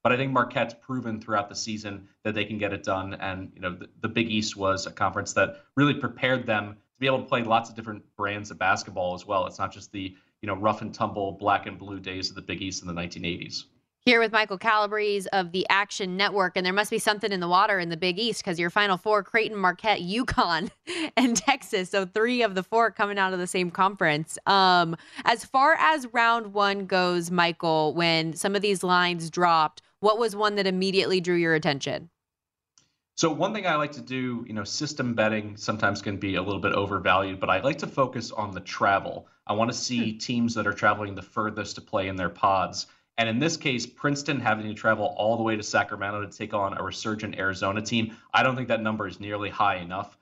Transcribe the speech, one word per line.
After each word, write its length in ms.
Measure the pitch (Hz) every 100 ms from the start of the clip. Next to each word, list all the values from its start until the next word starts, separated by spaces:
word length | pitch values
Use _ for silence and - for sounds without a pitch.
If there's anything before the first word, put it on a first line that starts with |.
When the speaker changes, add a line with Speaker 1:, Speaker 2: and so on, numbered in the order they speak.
Speaker 1:
But 80 | 117
I 60 | 123
think 160 | 135
Marquette's 420 | 131 120 131 117
proven 460 | - - 127 113 107
throughout 280 | 110 104 101
the 60 |
season 540 | 98 - 107 101 98 98 _
that 100 | 110
they 100 | 107
can 140 | 101 107
get 140 | 104
it 100 | 98
done. 320 | - 95 95
And, 380 | 95 95 95 95
you 60 | -
know, 120 | 92
the, 160 | 90 - _
the 80 | 110
Big 220 | 120 117
East 260 | 107 104 101
was 300 | 95 95 -
a 40 |
conference 420 | - 98 101 -
that 260 | - 95 - _ -
really 180 | 143
prepared 500 | 135 120 - 127 127 113
them 260 | 104 101
to 260 | 104 _ -
be 60 | 131
able 120 | 131
to 80 | 131
play 160 | 123
lots 260 | 117 113 117
of 80 | 113
different 260 | 110 104 - -
brands 340 | 101 104 104
of 80 | 82
basketball 560 | 92 104 - 95 90
as 120 | 87 -
well. 200 | 98 90
It's 120 | -
not 120 | 98
just 200 | 101 -
the, 240 | 101 95 - _ _
you 60 | 104
know, 80 |
rough 260 | 95 107 107
and 140 | 110
tumble 380 | - 110 104 98
black 340 | 95 101 98 110
and 100 | 92
blue 220 | 98 98
days 300 | 95 92 92
of 60 | 95
the 60 |
Big 200 | 85 90
East 180 | 95 92
in 80 | 90
the 60 |
nineteen 300 | 85 87 87 85
eighties. 400 | 87 - - - _ _ _ -
Speaker 2:
Here 140 | 233
with 100 | 226
Michael 260 | 220 214 190
Calabrese 720 | 220 214 208 214 208 202 185
of 200 | 196 180
the 160 | 185 -
Action 480 | 190 202 - 190 185
Network, 400 | 202 196 180 190
and 80 |
there 80 | 180
must 200 | 196 208
be 60 | 220
something 320 | 220 208 214
in 80 | 190
the 80 | 175
water 320 | 180 214 196
in 80 | 170
the 80 | 165
Big 240 | 185 175
East 240 | 233 208
'cause 120 | - 170
your 120 | 170
Final 260 | 208 202 180
Four, 280 | 214 214
Creighton, 340 | 190 226 220 214
Marquette, 400 | 185 175 220 202
<laughs> 20 |
UConn, 680 | 175 214 254 - 196 160 233 _ - 349 320 -
and 200 | 254 233
Texas. 540 | - 269 - 202 185
So 160 | 202 190
three 360 | 214 226 247
of 120 | 220
the 80 | 190
four 300 | 185 226 226
coming 260 | 190 202 202
out 140 | 190
of 60 | 185
the 80 | 180
same 220 | 190 180
conference. 680 | 170 190 202 170 147 160 - -
Um, 500 | 196 190 180 165 165 - -
as 200 | - 233
far 300 | - 269 277
as 320 | 320 311 311 247
round 400 | 240 233 233 214
one 320 | 202 202 202 190
goes, 440 | 185 180 175 170
Michael, 600 | 180 170 170 165 160 156
when 380 | 147 170 165 160
some 200 | 156 202
of 80 | 202
these 220 | 208 190
lines 440 | 185 180 175 175 165
dropped, 540 | 175 180 165 156 - _ -
what 200 | 202 214
was 180 | 226 196
one 180 | 214
that 140 | 208 190
immediately 520 | 185 190 185 139 185
drew 140 | 175 175
your 180 | 170 156
attention? 520 | 160 143 143 80 170 _ _ _ _ _ _ _ _ _ _ -
Speaker 1:
So 160 | 165
one 220 | 143 180
thing 120 | 214 185
I 80 | 151
like 160 | 147
to 100 | 131
do, 420 | 117 131 127 120 120
you 60 |
know, 100 | 107
system 520 | 101 - 151 151 127
betting 420 | 110 110 110 107 104
sometimes 460 | - 107 104 101
can 160 | 110 98
be 160 | 98
a 80 | 92
little 180 | 95 98
bit 140 | 98
overvalued, 640 | - 98 98 92 92 98 95
but 80 | 92
I 120 | 92
like 180 | 131 151
to 80 | -
focus 440 | - 127 123 110
on 220 | - 104
the 80 | 90
travel. 640 | - - 107 98 90 - - _ -
I 80 |
wanna 180 | 104 117
see 400 | 123 - 123 110
Speaker 2:
Hmm. 60 | 110
Speaker 1:
teams 360 | - 120 117
that 120 | 113 101
are 60 |
traveling 400 | 101 107 101 101
the 80 | 95
furthest 540 | - - 107 104 104 -
to 40 |
play 280 | - 107 95
in 80 | 95
their 120 | 87
pods. 580 | - 101 95 87 90 - _ _ -
And 120 | 113
in 80 | 113
this 180 | 160 156
case, 300 | 151 123 -
Princeton 520 | - 147 143 - 139
having 280 | 113 110 107
to 80 |
travel 400 | 104 113 107 101 -
all 220 | 107 113
the 40 |
way 140 | 113 107
to 60 |
Sacramento 640 | 104 110 98 101 98 104 101
to 100 | -
take 160 | 110
on 240 | 107 98 98
a 60 |
resurgent 560 | 92 95 113 107 104 87
Arizona 420 | 95 92 98 101
team, 340 | 107 117 113 - -
I 80 | 107
don't 120 | 127
think 140 | 127 117
that 140 | 113
number 240 | 110 107 98
is 100 | 85
nearly 300 | 101 104 101
high 280 | - 101 95
enough. 420 | 87 92 104 _